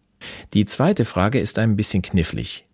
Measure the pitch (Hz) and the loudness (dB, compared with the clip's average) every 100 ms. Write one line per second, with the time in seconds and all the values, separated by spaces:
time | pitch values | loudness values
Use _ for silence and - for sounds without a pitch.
0 | _ - - - - 104 101 - 156 208 | _ -20 -18 -18 -2 0 2 2 2 2
1 | 113 90 101 127 104 - 110 101 104 95 | 0 2 2 2 -2 0 0 2 0 -2
2 | - 90 80 - - - _ | 0 0 0 -4 -8 -10 _